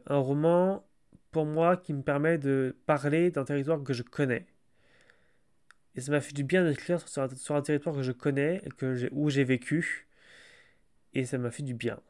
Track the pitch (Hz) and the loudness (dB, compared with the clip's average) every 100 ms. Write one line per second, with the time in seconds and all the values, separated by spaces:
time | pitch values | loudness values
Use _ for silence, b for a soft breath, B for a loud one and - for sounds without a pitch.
0 | - 143 131 147 160 175 185 - - _ | -2 0 2 2 4 4 4 0 -8 _
1 | _ - _ 160 151 156 170 180 - 143 | _ -20 _ -2 0 2 2 2 0 -4
2 | 139 143 156 165 139 135 131 - - 147 | 0 2 2 2 2 0 0 -2 0 0
3 | 143 160 175 151 135 143 139 156 135 120 | 2 2 2 0 -2 -2 0 -2 -2 -4
4 | 117 - 135 117 - _ _ b b b | -4 -2 0 -2 -6 _ _ b b b
5 | b b b b b _ _ _ _ 127 | b b b b b _ _ _ _ -10
6 | 131 147 - 143 135 185 170 139 - 175 | -2 -2 -2 -4 2 4 4 2 -2 -4
7 | - 143 135 131 - 147 143 147 165 139 | -4 -4 -4 -6 -4 -2 0 0 0 -2
8 | 131 120 147 139 147 190 - - 131 127 | -2 -2 -2 0 0 -2 -6 -6 -4 -2
9 | 131 143 151 139 127 127 - 156 - - | -2 0 0 2 2 2 0 -2 -2 -6
10 | - b b b b b b b b _ | -12 b b b b b b b b _
11 | _ 135 127 131 120 135 135 117 117 110 | _ -4 -2 -2 -4 -6 -8 -4 -4 -6
12 | - | -12